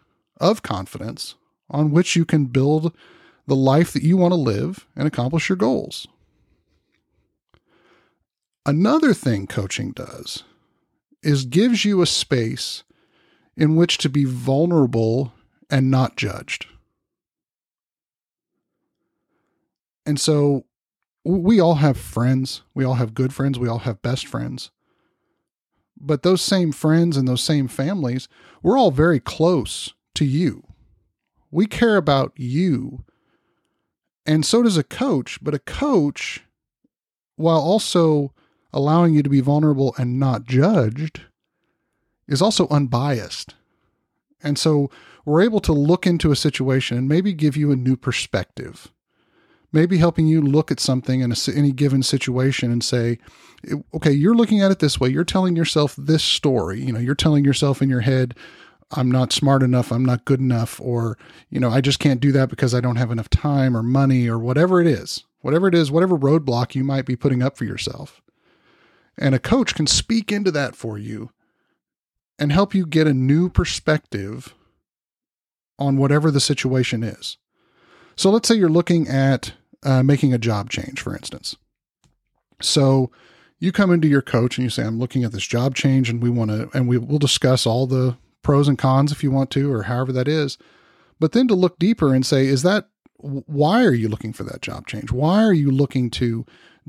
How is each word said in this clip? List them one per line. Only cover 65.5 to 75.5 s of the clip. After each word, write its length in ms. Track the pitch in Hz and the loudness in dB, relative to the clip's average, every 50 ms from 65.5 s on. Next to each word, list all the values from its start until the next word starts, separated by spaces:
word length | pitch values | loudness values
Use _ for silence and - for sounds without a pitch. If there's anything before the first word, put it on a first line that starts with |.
| 147 170 190 | 0 2 2
it 80 | 190 170 | 4 4
is, 160 | 170 156 135 | 2 2 2
whatever 280 | 143 165 185 185 180 147 | 2 2 2 2 2 2
roadblock 560 | 135 139 156 165 143 131 117 120 123 - - | 2 2 2 2 2 0 0 -2 -2 -2 -4
you 100 | 131 131 | -4 -2
might 220 | 139 135 135 127 | -2 -2 -2 -2
be 100 | 131 127 | -4 -4
putting 260 | - - 139 131 123 | -2 0 0 0 0
up 140 | 127 139 - | 0 -2 -4
for 80 | - 120 | -6 -8
yourself." 560 | 110 - - - - - - 143 - - _ _ _ _ _ _ _ _ _ _ _ _ _ _ _ _ _ _ _ _ | -8 -8 -8 -8 -10 -10 -12 -16 -18 -20 _ _ _ _ _ _ _ _ _ _ _ _ _ _ _ _ _ _ _ _
And 180 | - 160 139 131 | -4 0 0 0
a 40 | 123 | 0
coach 360 | - - 233 277 226 - - | 0 0 2 2 2 0 -2
can 120 | - 151 | -2 0
speak 440 | - - - - - 226 226 202 - | 0 0 0 0 0 -2 -2 0 -2
into 200 | 208 202 202 185 | -4 -2 -2 -2
that 260 | 151 143 139 120 - | -2 -2 -4 -6 -8
for 220 | - - 113 107 104 | -10 -10 -10 -10 -10
you 320 | 104 113 110 107 113 120 _ _ _ _ _ _ _ _ _ _ _ _ _ _ _ _ _ _ _ _ _ - | -10 -12 -12 -12 -14 -16 _ _ _ _ _ _ _ _ _ _ _ _ _ _ _ _ _ _ _ _ _ -4
and 140 | 147 147 | -2 0
help 220 | 143 190 202 196 - | 2 2 0 0 0
you 120 | 190 180 | -2 -2
get 200 | 156 143 156 156 | 0 2 2 4
a 80 | 156 139 | 4 2
new 340 | 131 131 131 147 165 180 180 | 2 2 2 4 2 2 2
perspective 1080 | - - 170 - - - - 156 151 151 - _ 120 101 95 101 113 127 - - - _ _ _ _ _ _ _ _ _ _ _ _ _ _ _ _ _ _ _ | 0 0 0 0 -4 -4 -2 -2 -2 -2 -4 _ -10 -10 -8 -10 -12 -14 -16 -20 -20 _ _ _ _ _ _ _ _ _ _ _ _ _ _ _ _ _ _ _